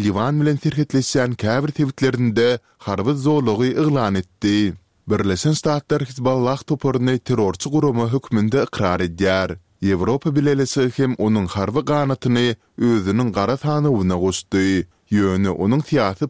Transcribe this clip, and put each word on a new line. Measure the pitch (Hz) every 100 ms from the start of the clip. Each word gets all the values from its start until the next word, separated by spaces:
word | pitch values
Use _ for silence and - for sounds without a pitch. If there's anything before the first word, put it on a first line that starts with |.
Liwan | 104 98 123 151
bilen | 147 143
serhetleşýän | 156 143 147 135 - 139 123
käbir | 120 104 123 151 -
tebitlerinde | 139 - 131 123 120 107 120 123 _ _
harby | - 98 107 143
zorlugy | 139 151 117 104 127 127
yglan | 151 139 107
etdi. | 98 - - 101 104 101 87 _ _ -
Birleşen | 104 98 92 151
Ştatlar | 156 160 147 - 147
Hizballah | 127 131 127 131 123 135 -
toporuny | 147 139 131 127 127
terrorçy | - 117 98 90 135
gurama | 151 147 117 117
hökmünde | 131 - 110 107 131
ikrar | - - 98 87
edýär. | 90 85 95 95 92 90 _ -
Ýewropa | 98 95 95 135 160 143
bilelesi | 143 143 131 143 127 127
hem | 131
onuň | 120 107 110 90
harby | 101 95 131
ganatyny | 143 147 139 127 127 120 120 107 _ -
özüniň | 120 113 92 107 123
gara | 98 101 135
tanywyna | 151 151 147 98 92 90
goşdy. | 92 87 - 98 95 92 87 _ -
Ýöne | 104 98 92 98 85
onuň | 98 139 -
siýasy | 143 101 95